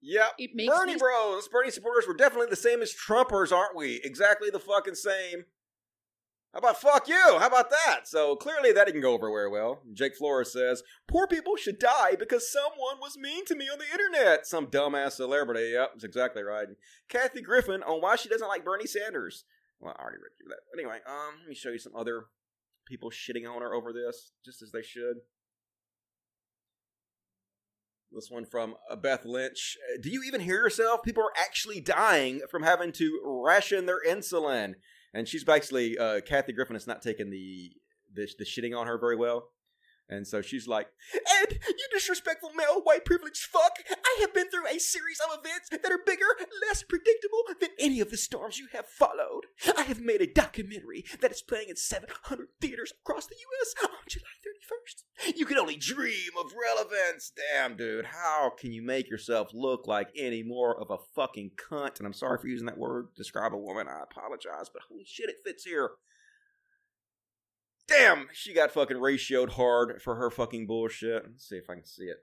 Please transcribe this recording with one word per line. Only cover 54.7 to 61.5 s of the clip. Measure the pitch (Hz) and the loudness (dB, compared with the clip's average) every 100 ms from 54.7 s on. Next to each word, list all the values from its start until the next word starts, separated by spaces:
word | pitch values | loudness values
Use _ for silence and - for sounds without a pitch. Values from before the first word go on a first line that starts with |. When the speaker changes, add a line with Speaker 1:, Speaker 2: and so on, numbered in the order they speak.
| 466 - - - _ - - | -14 -14 -20 -20 _ -6 -4
Speaker 1:
You | |
can | 302 277 | 0 0
only | 175 147 | 0 -4
dream | 135 269 254 208 180 175 | -8 -6 -6 -6 -8 -8
of | 175 | -8
relevance." | 220 233 226 214 208 180 170 - | -6 -4 -2 -2 -2 -2 -4 -12
Damn, | - 143 143 131 113 | -10 -4 -2 -2 -4
dude, | 117 110 113 | -8 -6 -8
how | 160 175 156 135 - | -6 -2 0 0 -2
can | 127 | -12
you | 113 | -10
make | 117 131 131 | -4 -4 -4
yourself | 110 - 113 107 | -10 -2 -2 -2
look | 110 131 127 - | -4 -2 -2 -2
like | 104 101 - | -2 -2 -6
any | 131 117 | -6 -6
more | 113 123 123 117 | -6 0 0 0
of | 104 | -4
a | 95 - - | -8 -8 -4
fucking | 135 - 101 | -4 -4 -14